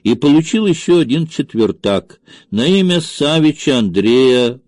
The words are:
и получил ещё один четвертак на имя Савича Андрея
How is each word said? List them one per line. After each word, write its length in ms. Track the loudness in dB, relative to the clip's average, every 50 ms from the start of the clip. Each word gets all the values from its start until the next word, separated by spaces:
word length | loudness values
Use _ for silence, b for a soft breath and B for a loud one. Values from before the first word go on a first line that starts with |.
и 140 | B -2 -2
получил 500 | 0 2 2 2 2 2 0 -2 0 0
ещё 320 | 0 -2 -2 0 0 0 0
один 300 | 0 0 -2 -4 -4 -4
четвертак 920 | -6 -8 -8 -4 -2 -2 -2 -2 -2 -4 -4 -2 -2 -2 -4 -8 -16 _ B B B B B B
на 160 | -4 -2 0
имя 340 | 0 0 2 2 0 0 -2
Савича 800 | -4 -6 -6 -4 -2 -2 0 2 2 0 0 0 -2 -2 0 0
Андрея 800 | 0 0 0 0 2 2 4 4 4 4 4 2 2 0 -2 -8 _